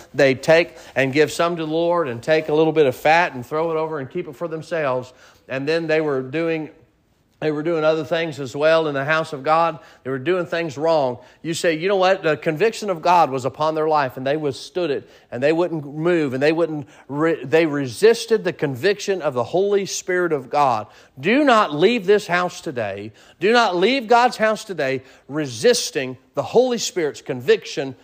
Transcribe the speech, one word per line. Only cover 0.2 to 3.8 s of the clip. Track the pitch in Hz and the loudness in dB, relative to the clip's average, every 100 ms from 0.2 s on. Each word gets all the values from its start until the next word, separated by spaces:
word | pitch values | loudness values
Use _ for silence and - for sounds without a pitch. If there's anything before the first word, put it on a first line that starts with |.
| 139 131 | 2 4
take | - 165 170 - - 127 | 4 4 4 -4 -10 -2
and | 135 | 0
give | 143 147 | 2 2
some | - 170 175 | 2 -2 -2
to | 156 | -4
the | |
Lord | 160 170 175 151 | -2 0 0 -2
and | 117 | -4
take | 156 156 156 | 0 0 2
a | |
little | 151 160 | 2 2
bit | 156 139 | 4 4
of | - | 4
fat | 151 165 175 | 4 4 2
and | 131 120 | -4 -6
throw | 151 165 | -4 -2
it | |
over | 160 | -2